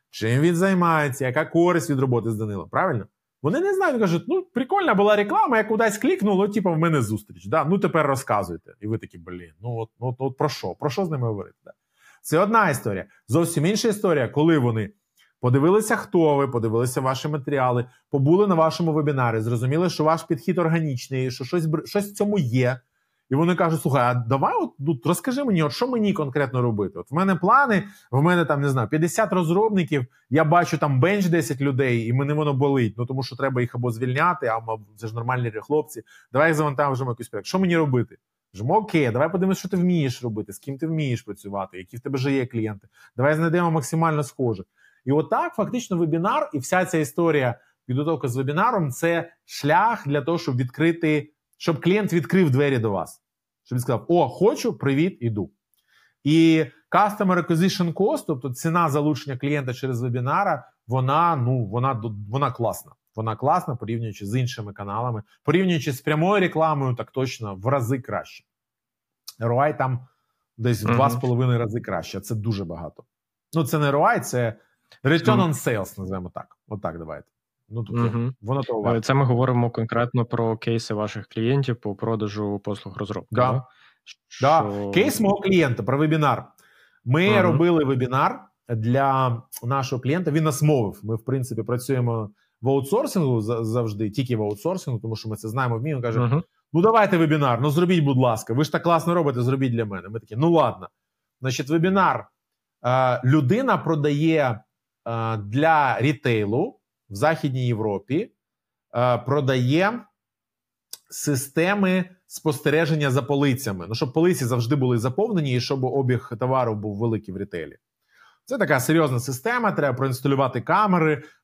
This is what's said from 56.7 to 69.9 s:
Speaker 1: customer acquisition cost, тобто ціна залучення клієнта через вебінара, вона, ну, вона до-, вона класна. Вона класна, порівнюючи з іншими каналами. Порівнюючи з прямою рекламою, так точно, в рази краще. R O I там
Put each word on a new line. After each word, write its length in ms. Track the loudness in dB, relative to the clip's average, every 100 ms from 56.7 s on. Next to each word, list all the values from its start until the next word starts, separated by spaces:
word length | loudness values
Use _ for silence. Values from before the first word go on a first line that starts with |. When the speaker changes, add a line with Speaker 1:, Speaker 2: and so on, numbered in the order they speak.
| -6 -2
Speaker 1:
customer 560 | 2 2 0 0 2 2
acquisition 460 | 2 2 0 -2
cost, 300 | 0 0 0 -4
тобто 260 | -6 -6
ціна 360 | -6 -2 0 2
залучення 480 | 2 0 -2 -4 -6
клієнта 360 | -2 -2 -4
через 280 | -6 -4 -4
вебінара, 680 | -4 -4 -2 0 0 -2 -8 _ -4
вона, 480 | -2 2 2 2 2
ну, 300 | 0 0 -2
вона 280 | -2 -2
до-, 220 | -2 -6 -8 -6
вона 220 | -2 -2
класна. 400 | -2 -4 -4 -12 _ _ -8
Вона 200 | -6 -2
класна, 400 | 0 0 0 -8
порівнюючи 500 | -6 -6 -6 -8 -4
з 140 | -2
іншими 340 | -2 -6 -12
каналами. 500 | -10 -8 -4 -4 -6 -10 _
Порівнюючи 480 | 0 2 2 0 -2
з 100 | -4
прямою 400 | -2 0 2 2
рекламою, 540 | 2 2 0 2 -2 -2
так 160 | -6
точно, 440 | -4 -4 -6 -10 -6
в 120 | -2
рази 320 | 0 0 -4
краще. 440 | -4 -8 -8 -18 _ _ _ _ _ _ _ _ -20 -6
R 100 | -2
O 80 | 0
I 200 | 0 0
там 300 | -2